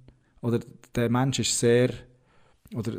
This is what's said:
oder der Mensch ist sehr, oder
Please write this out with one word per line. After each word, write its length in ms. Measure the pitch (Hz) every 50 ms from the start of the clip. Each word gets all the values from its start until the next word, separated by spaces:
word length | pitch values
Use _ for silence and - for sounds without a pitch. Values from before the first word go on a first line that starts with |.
| - - - _ _ _ _ _
oder 180 | - 117 117 117 - - - - - - -
der 140 | 123 120 117
Mensch 280 | 120 123 135 139 123 -
ist 200 | 110 - - -
sehr, 300 | 127 120 117 123 123 123 - - - - _ _ _ _ _ _ _ _ _ _ - - -
oder 200 | 123 107 113 113